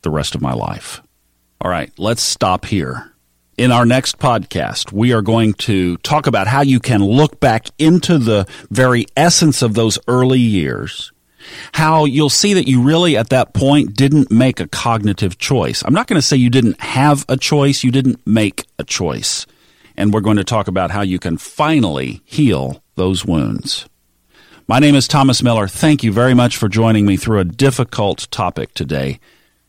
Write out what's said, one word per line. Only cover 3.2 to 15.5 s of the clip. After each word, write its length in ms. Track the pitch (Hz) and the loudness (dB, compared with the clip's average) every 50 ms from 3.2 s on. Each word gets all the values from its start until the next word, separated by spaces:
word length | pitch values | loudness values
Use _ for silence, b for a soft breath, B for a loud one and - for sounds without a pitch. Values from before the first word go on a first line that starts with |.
| _ _ _ _ _ _ - | _ _ _ _ _ _ -4
In 140 | - 120 127 120 | -2 0 2 4
our 120 | 123 120 | 4 4
next 340 | 117 123 131 - - - - | 4 2 2 0 -4 -6 -2
podcast, 720 | - 131 117 104 90 - - 87 65 50 - - - - 101 | -2 0 0 0 -4 -6 -6 -6 -6 -6 -6 -8 -10 -6 -2
we 180 | 101 117 123 | 0 0 2
are 100 | 120 110 | 2 0
going 320 | 101 113 113 113 113 107 101 | 0 0 0 2 2 0 0
to 420 | - - - 101 95 90 90 87 | -2 -4 -2 0 0 0 -2 -4
talk 300 | - - - 151 151 139 | -6 -4 -2 -2 0 0
about 200 | 147 113 101 98 | 0 0 0 0
how 140 | 110 131 139 | 0 0 2
you 180 | 143 139 131 117 | 2 2 2 0
can 240 | - 127 120 101 101 | 2 0 0 0 2
look 380 | 98 113 139 156 - - - | 2 2 2 2 2 0 0
back 260 | 143 131 110 113 - - _ | 0 0 0 0 -4 -8 _
into 400 | - 151 160 180 175 - - 170 | 0 2 4 4 4 2 2 0
the 300 | 143 117 117 107 101 92 B B B B B | 2 2 2 2 0 0 B B B B B
very 360 | 107 127 127 127 123 120 - - - | 0 2 2 4 2 0 0 -2 0
essence 440 | - 160 175 - - 170 156 135 - | 2 2 2 2 2 2 2 2 0
of 120 | 127 113 101 | -2 -2 0
those 260 | 113 113 110 95 - - | 0 0 0 -2 -4 -4
early 320 | - 123 127 127 131 131 127 | -2 0 2 2 2 2 2
years, 720 | 120 113 104 90 76 65 58 50 - - - - - - _ _ _ B B B B B B B B B B | 2 2 2 0 -2 -2 -6 -8 -10 -10 -12 -14 -16 -16 _ _ _ B B B B B B B B B B
how 320 | - 156 156 160 156 151 | -2 0 2 2 2 2
you'll 240 | 143 120 151 151 135 | 2 0 0 0 0
see 240 | - - 202 208 202 | 0 0 0 2 2
that 160 | 185 151 131 | 2 2 2
you 120 | 131 123 | 2 2
really 360 | 123 143 160 165 180 170 139 | 4 2 2 2 2 2 0
at 120 | 110 117 - | 0 0 0
that 240 | 127 127 - - - | 0 0 0 0 -2
point 420 | - 135 135 143 147 - 95 104 | 0 2 4 4 2 2 0 0
didn't 360 | - 139 139 151 147 - - | 0 2 2 4 2 2 4
make 300 | 107 117 127 131 120 - | 2 2 2 2 0 -2
a 60 | 85 | -8
cognitive 720 | - - - - 117 117 110 104 107 95 - 104 90 - - | -8 -8 -6 -2 -2 -2 0 0 -2 -2 -2 -4 -4 -4 -6
choice. 440 | - - | -4 -2